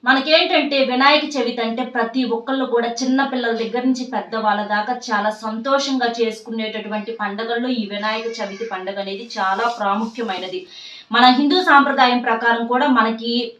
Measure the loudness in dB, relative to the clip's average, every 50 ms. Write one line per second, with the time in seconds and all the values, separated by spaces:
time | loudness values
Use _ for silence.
0 | 4 4 2 2 4 4 4 4 4 4 2 2 2 2 2 2 2 2 2 4
1 | 4 6 6 4 2 0 -2 -2 -2 -2 -2 -2 -4 -4 -2 -4 -6 -4 -2 -2
2 | -4 -2 -2 -2 0 0 -2 -4 -2 -2 -2 -2 -2 0 0 0 0 0 -4 -4
3 | -2 0 2 0 0 0 -2 -2 -2 -2 -2 -2 -4 -4 -4 -2 0 0 0 0
4 | -2 -6 -6 -6 -6 -4 -6 -2 0 0 0 0 -2 -2 -2 -2 0 -2 -4 -6
5 | -4 -2 -2 0 0 -2 -4 -4 -8 -6 -6 -4 -2 0 0 0 2 0 -2 0
6 | 0 -2 0 0 -2 -2 -2 -6 -12 -8 -6 -6 -6 -6 -6 -8 -8 -6 -6 -6
7 | -6 -8 -8 -6 -6 -6 -6 -6 -6 -4 -4 -2 -2 -2 -2 -2 -2 -4 -6 -4
8 | -4 -4 -4 -2 -4 -6 -6 -6 -8 -8 -6 -8 -8 -8 -8 -8 -8 -8 -6 -6
9 | -6 -6 -8 -10 -10 -10 -6 -2 0 0 0 0 0 -2 -2 -2 0 0 0 0
10 | -2 -4 -4 -6 -6 -4 -4 -6 -6 -8 -8 -8 -10 -12 -20 -20 -20 -20 -20 -20
11 | -12 _ 4 6 8 8 8 6 4 4 4 2 4 6 6 6 6 6 4 4
12 | 4 4 4 2 0 0 -2 2 2 2 2 2 0 0 2 2 2 4 4 4
13 | 2 2 0 -2 -4 -2 -2 -2 -2 -4 -10 -16